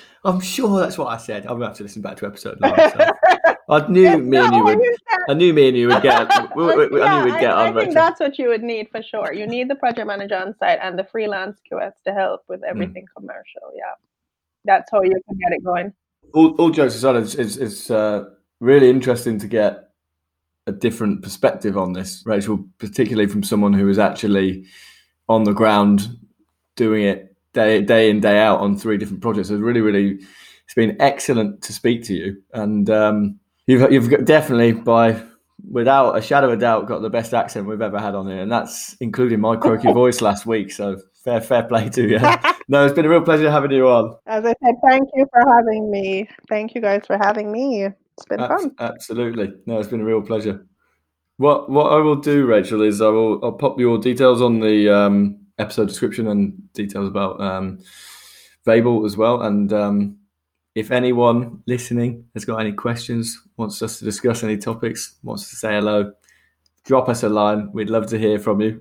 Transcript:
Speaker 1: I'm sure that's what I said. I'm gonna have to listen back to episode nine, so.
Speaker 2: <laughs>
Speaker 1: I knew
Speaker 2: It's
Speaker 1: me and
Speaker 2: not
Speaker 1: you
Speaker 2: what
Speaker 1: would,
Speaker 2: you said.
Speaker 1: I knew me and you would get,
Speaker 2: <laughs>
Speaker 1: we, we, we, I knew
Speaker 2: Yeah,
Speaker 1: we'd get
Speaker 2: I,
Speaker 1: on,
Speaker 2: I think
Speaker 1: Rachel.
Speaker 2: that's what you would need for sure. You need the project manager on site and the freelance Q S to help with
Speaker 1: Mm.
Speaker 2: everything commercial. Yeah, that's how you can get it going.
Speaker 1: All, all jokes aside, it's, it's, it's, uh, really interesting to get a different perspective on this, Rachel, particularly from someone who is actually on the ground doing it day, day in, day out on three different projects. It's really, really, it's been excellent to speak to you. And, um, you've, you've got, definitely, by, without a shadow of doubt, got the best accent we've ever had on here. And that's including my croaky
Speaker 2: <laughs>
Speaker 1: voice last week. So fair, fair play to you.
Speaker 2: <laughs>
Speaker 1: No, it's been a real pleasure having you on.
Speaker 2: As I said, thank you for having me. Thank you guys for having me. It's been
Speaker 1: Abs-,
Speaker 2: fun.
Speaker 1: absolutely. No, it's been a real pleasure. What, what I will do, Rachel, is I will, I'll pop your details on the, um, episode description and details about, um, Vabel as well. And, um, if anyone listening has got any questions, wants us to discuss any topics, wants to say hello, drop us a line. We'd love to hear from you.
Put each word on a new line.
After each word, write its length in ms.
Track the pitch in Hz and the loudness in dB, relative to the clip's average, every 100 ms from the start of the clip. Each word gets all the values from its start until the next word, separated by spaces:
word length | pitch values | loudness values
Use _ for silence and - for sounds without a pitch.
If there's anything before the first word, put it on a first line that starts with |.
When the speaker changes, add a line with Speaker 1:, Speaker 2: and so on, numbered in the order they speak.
| - _ | -20 _
Speaker 1:
I'm 180 | 196 185 | -4 -4
sure 380 | 185 - 233 196 | -4 -4 0 0
that's 180 | 165 - | -2 -4
what 80 | 127 | -8
I 100 | 113 | -8
said. 280 | - 104 110 | -10 -12 -8
I'm 80 | |
gonna 140 | 120 117 | -8 -8
have 80 | - | -10
to 40 | |
listen 200 | 101 110 | -16 -14
back 160 | 101 - | -14 -12
to 80 | 101 | -14
episode 340 | - - - | -12 -16 -4
nine, 140 | 330 - | 0 4
so. 340 | 311 - 330 - 370 - | 4 4 0 2 2 4
Speaker 2:
<laughs> 300 | - - - | 2 -2 0
Speaker 1:
I 180 | 151 151 | 0 4
knew 180 | 180 185 | 6 6
Speaker 2:
It's 100 | 160 | 6
Speaker 1:
me 160 | 123 - | 2 2
and 140 | 906 | 4
Speaker 2:
not 20 | |
Speaker 1:
you 100 | 831 | 4
Speaker 2:
what 120 | 932 427 | 4 4
Speaker 1:
would, 80 | |
Speaker 2:
you 120 | 480 480 480 | 2 -2 -4
said. 80 | 370 359 | -4 -2
Speaker 1:
I 60 | |
knew 200 | 143 175 | 2 4
me 140 | 151 131 | 6 6
and 80 | 123 | 4
you 120 | 120 | 4
would 140 | 123 | 4
get, 260 | - - - - - | 4 2 2 0 0
Speaker 2:
<laughs> 100 | - | -2
Speaker 1:
we, 100 | 339 | 0
we, 220 | 320 147 | 2 2
we, 140 | - | 2
I 200 | - 381 | 2 2
knew 80 | 127 | 2
Speaker 2:
Yeah, 40 | |
Speaker 1:
we'd 60 | - | 0
get 100 | - | 2
Speaker 2:
I, 0 | |
Speaker 1:
on, 60 | - | 2
Speaker 2:
I 40 | 226 | 0
think 100 | - | -2
Speaker 1:
Rachel. 180 | 381 | 0
Speaker 2:
that's 260 | 320 330 320 | 2 2 0
what 180 | 285 277 | -6 -4
you 100 | 247 | -2
would 140 | 226 | -2
need 260 | 233 226 214 | -4 -8 -10
for 120 | 220 | -12
sure. 300 | 220 214 175 | -12 -8 -8
You 140 | 175 214 | -8 -8
need 240 | 240 254 | -6 -6
the 60 | 277 | -4
project 300 | 247 240 208 | -4 -4 -8
manager 300 | 202 202 190 | -8 -6 -6
on 180 | 190 - | -8 -4
site 200 | 190 170 | -2 -2
and 160 | 185 180 | -4 -8
the 60 | |
freelance 540 | 190 226 214 196 190 208 _ | -8 -6 -6 -6 -8 -14 _
Q 140 | - | -10
S 140 | 185 - 185 | -10 -8 -6
to 60 | |
help 300 | 196 190 - - | -4 -4 -4 -10
with 120 | - | -12
Speaker 1:
Mm. 80 | - | -8
Speaker 2:
everything 380 | 113 180 92 - - | -8 -8 -10 -20 -20
commercial. 560 | - - - - - | -18 -18 -20 -20 -20
Yeah, 200 | - - - _ _ _ _ _ _ 208 | -16 -16 -16 _ _ _ _ _ _ 0
that's 240 | 190 - | 0 0
how 100 | 214 | 0
you 180 | 190 190 196 | 0 0 -4
can 120 | 190 | -8
get 140 | 180 | -6
it 120 | 170 | -4
going. 280 | 180 175 190 - _ _ _ | -4 -6 -6 -14 _ _ _
Speaker 1:
All, 160 | 156 160 156 | 4 4 4
all 140 | 165 | 2
jokes 260 | 151 131 110 | 2 0 0
aside, 200 | 131 120 | 0 0
it's, 180 | 104 - | -2 -4
it's, 200 | 110 120 | -6 -6
it's, 340 | 117 101 - | -8 -8 -4
uh, 340 | 113 107 104 - _ _ _ | -2 0 -4 -8 _ _ _
really 300 | 120 143 127 | 4 8 8
interesting 480 | 131 127 120 120 107 | 6 0 -2 -4 -6
to 80 | 101 | -4
get 420 | 113 104 - _ _ _ _ _ _ _ _ - | 0 0 -2 _ _ _ _ _ _ _ _ -12
a 60 | |
different 500 | 98 117 113 107 - | -4 -4 -2 -4 -4
perspective 560 | - - 131 - 107 98 | -8 -2 -2 -2 -4 -4
on 160 | 92 | -4
this, 280 | 90 92 - 113 | -6 -10 -12 -6
Rachel, 400 | 104 104 101 95 _ | -4 -4 -6 -8 _
particularly 480 | 107 - 107 107 104 | -10 -4 -2 0 0
from 140 | 104 | -2
someone 300 | 98 104 101 | -4 0 2
who 160 | 101 98 | 2 2
is 100 | 98 | 2
actually 680 | 101 - 107 98 95 95 92 - - _ _ _ - | 0 -2 -2 0 0 -4 -14 -20 -20 _ _ _ 0
on 140 | 113 | 2
the 100 | 104 | 2
ground 540 | 101 110 104 101 101 113 - _ _ _ _ _ - | 2 2 4 4 2 0 -10 _ _ _ _ _ -4
doing 280 | 110 107 | 0 0
it 300 | 101 92 - _ _ | 0 -2 -8 _ _
day, 260 | 123 107 110 | 0 2 2
day 300 | 101 113 110 | 4 4 4
in, 100 | 104 | 4
day 180 | 104 104 | 4 4
out 220 | 107 95 | 4 2
on 160 | 101 101 | 0 -2
three 200 | 113 104 | -2 -4
different 240 | 101 92 | -6 -6
projects. 280 | 117 104 92 | -6 -4 -4
It's 100 | 104 | -4
really, 200 | 113 120 | -2 0
really, 380 | 107 98 101 98 - - - _ | 2 2 0 -2 -12 -20 -20 _
it's 100 | _ | _
been 220 | - 110 - | 0 0 2
excellent 640 | 139 - - 117 104 101 | 0 0 -2 -2 -2 -6
to 100 | - | -14
speak 320 | - 120 117 | -4 -2 -2
to 100 | 117 | -4
you. 280 | 90 92 98 _ | -6 -6 -10 _
And, 360 | 117 104 104 101 | -8 -4 -2 0
um, 500 | 107 107 107 101 101 _ _ - | 2 2 2 -2 -6 _ _ 2
you've, 240 | 127 135 | 4 6
you've 180 | 135 117 | 4 4
got, 140 | 143 | 2
definitely, 480 | 135 151 151 120 117 | 4 4 4 2 2
by, 480 | 113 - 113 117 110 - _ _ _ - | 2 2 4 4 0 -8 _ _ _ -8
without 480 | 123 120 139 123 - | -2 2 4 4 0
a 60 | |
shadow 280 | - 143 131 | 0 2 2
of 100 | 117 | 2
doubt, 260 | 120 110 104 | 2 0 -2
got 160 | 95 | -6
the 80 | 107 | -4
best 240 | 117 110 | -6 -2
accent 320 | 120 - 113 101 | -4 -4 -6 -8
we've 140 | 107 | -6
ever 180 | 107 101 | -6 -6
had 160 | 107 | -6
on 140 | 101 95 | -8 -8
here. 120 | 92 | -8
And 120 | 101 | -4
that's 420 | 117 - - - - | -4 -6 -12 -16 -10
including 400 | 117 113 123 110 | -8 -2 0 2
my 160 | 110 113 | 0 0
croaky 340 | - 110 120 | 0 0 2
Speaker 2:
<laughs> 0 | |
Speaker 1:
voice 280 | 113 127 120 | 4 2 2
last 260 | 110 101 113 | -2 -2 -4
week. 240 | 110 98 | -4 -4
So 280 | - 101 95 - _ | -8 -8 -8 -14 _
fair, 160 | - 117 | -6 -4
fair 240 | 113 123 | 0 -2
play 240 | 117 117 107 | 0 -2 -2
to 200 | 127 107 | -2 0
you. 100 | 110 | 2
Speaker 2:
<laughs> 80 | 285 349 311 - - | 2 2 0 -4 0
Speaker 1:
No, 160 | 143 | 2
it's 100 | 143 | 4
been 100 | 147 | 2
a 40 | 156 | 2
real 140 | 165 | 2
pleasure 280 | 160 151 156 | 4 2 2
having 220 | 147 139 | 0 0
you 160 | 135 127 | 2 4
on. 260 | 120 113 - - | 4 2 -6 -8
Speaker 2:
As 160 | 220 | -4
I 100 | 233 233 | -2 0
said, 120 | 247 240 269 | 0 2 2
thank 200 | 262 269 | 2 0
you 120 | 269 269 | 0 2
for 80 | 240 269 240 | 4 6 4
having 340 | 226 214 214 | 4 -2 -4
me. 380 | 202 190 190 208 - _ | -4 -4 -4 -6 -14 _
Thank 240 | 214 220 240 | -6 -6 -4
you 40 | |
guys 220 | 208 202 | -2 -2
for 140 | - 202 | -2 0
having 300 | 202 214 208 | 0 -2 -4
me. 320 | 220 269 220 196 | -4 -4 -4 -6
It's 400 | 196 _ - - | -8 _ -20 -10
been 100 | 208 | -6
Speaker 1:
Abs-, 240 | 233 330 | -2 -4
Speaker 2:
fun. 120 | 320 - | -4 -6
Speaker 1:
absolutely. 720 | 117 - - 117 120 113 98 95 - | -10 -10 -10 -6 -6 -4 -8 -8 -8
No, 140 | 113 | -6
it's 80 | 104 | -6
been 140 | 113 | -6
a 20 | |
real 180 | 110 110 | -2 -2
pleasure. 420 | 104 110 104 101 - _ _ _ _ _ _ - | -2 -6 -6 -8 -14 _ _ _ _ _ _ -2
What, 300 | 139 135 - | 0 2 0
what 220 | 139 147 | 0 4
I 60 | 151 | 4
will 180 | 151 | 2
do, 320 | 143 147 147 127 | 0 0 2 4
Rachel, 340 | 107 92 110 | 2 2 0
is 180 | 107 101 | 0 2
I 80 | 110 | 2
will, 360 | 110 110 104 | 2 0 -2
I'll 60 | 120 | -4
pop 260 | - 139 - | -4 -4 0
your 180 | 120 113 | 0 2
details 420 | 123 123 131 120 | 0 2 4 4
on 200 | 123 113 | 2 2
the, 280 | 110 107 104 | 2 4 4
um, 480 | 101 101 101 101 101 _ - | 4 4 2 0 -2 _ -10
episode 300 | 107 - 101 | -6 -4 -4
description 400 | - 117 104 110 | -2 -6 -4 -2
and 440 | 104 98 92 - | 0 -2 -4 -16
details 360 | - 104 101 98 | -10 -8 -6 -6
about, 320 | 98 95 92 | -4 -6 -4
um, 400 | 98 95 95 92 - - - - - - _ _ | -6 -6 -8 -12 -20 -20 -20 -20 -20 -20 _ _
Vabel 400 | - 113 120 117 | 2 4 4 0
as 120 | 107 101 | -2 0
well. 260 | 110 120 | 0 0
And, 300 | 113 101 101 | 0 -2 0
um, 440 | 104 104 104 101 - _ _ _ _ _ 110 | 0 0 0 -2 -6 _ _ _ _ _ -10
if 160 | 107 | -2
anyone 720 | 123 123 120 120 120 120 107 - | 0 0 2 2 2 -2 -10 -8
listening 580 | 123 - 120 120 117 - | -6 -4 -4 -4 -6 -14
has 100 | 113 | -12
got 140 | 101 110 | -8 -4
any 120 | 107 | -4
questions, 640 | 101 120 117 - 117 113 - _ - | -4 -6 -6 -6 -6 -6 -10 _ -12
wants 260 | 107 - | -10 -8
us 160 | 113 - | -10 -8
to 60 | |
discuss 400 | 110 101 123 117 | -10 -4 -4 -2
any 120 | 110 104 | -4 -6
topics, 640 | 117 113 113 113 - _ | -6 -8 -8 -8 -14 _
wants 260 | 127 104 - | -14 -14 -14
to 60 | - | -10
say 180 | 110 | -4
hello, 380 | 104 104 104 101 - _ _ _ _ _ _ | -2 0 0 -2 -8 _ _ _ _ _ _
drop 240 | - 131 127 | 0 0 2
us 160 | 117 | -2
a 40 | 110 | 0
line. 400 | 107 104 107 101 | 0 0 0 -4
We'd 180 | 110 104 | -8 -4
love 160 | 113 107 | -2 -2
to 80 | 110 | -2
hear 200 | 107 104 | 0 0
from 220 | 107 101 | 0 0
you. 200 | 110 113 | -2 -4